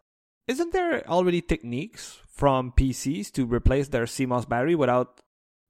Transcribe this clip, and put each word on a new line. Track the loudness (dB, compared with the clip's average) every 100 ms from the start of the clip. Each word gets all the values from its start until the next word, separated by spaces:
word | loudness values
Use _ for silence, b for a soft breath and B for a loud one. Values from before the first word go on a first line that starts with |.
| _ _ _ _ -6
isn't | -4 -2
there | -2 -2 -2 -2
already | 0 2 0
techniques | 0 -4 -4 -8 -8 -12 -18 -20 -16
from | 0 2 2 0
P | 2 2
Cs | 0 -4 -4 -4
to | -4 0
replace | 2 2 2 0
their | -2 -2
C | -2 -2
mos | -2
battery | -2 -2 0 2
without | 2 2 0 _ _ _ _ _ _